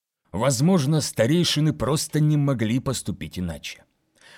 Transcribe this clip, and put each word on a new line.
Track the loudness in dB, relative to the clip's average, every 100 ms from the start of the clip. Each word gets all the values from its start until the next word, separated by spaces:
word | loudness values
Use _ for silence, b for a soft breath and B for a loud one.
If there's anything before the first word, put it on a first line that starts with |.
| _ _ _
Возможно, | -2 0 2 4 4 2 0
старейшины | 0 0 2 2 2 0 0
просто | 0 -2 -2 -2 0
не | 2 2
могли | 2 0 0 -2
поступить | -2 -6 -6 -8 -8 -8
иначе. | -8 -8 -12 -18 _ _ _ _ B